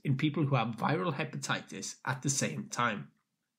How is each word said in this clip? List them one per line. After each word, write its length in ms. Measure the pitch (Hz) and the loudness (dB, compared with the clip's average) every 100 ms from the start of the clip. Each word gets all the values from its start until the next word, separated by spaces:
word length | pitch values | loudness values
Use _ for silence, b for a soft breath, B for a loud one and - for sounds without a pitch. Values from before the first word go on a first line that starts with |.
in 140 | - 131 | 0 4
people 280 | 151 156 | 4 4
who 100 | 139 | 2
have 240 | 135 113 113 | 4 2 0
viral 360 | 120 156 185 | 0 2 0
hepatitis 800 | 139 156 143 135 110 - - - - - | -2 -4 -4 -2 -4 -4 -8 -8 -8 -4
at 160 | 131 | -2
the 80 | 143 | 0
same 380 | 135 110 - - | 0 0 -2 -6
time. 380 | - 120 98 69 _ _ _ _ | 0 0 0 -6 _ _ _ _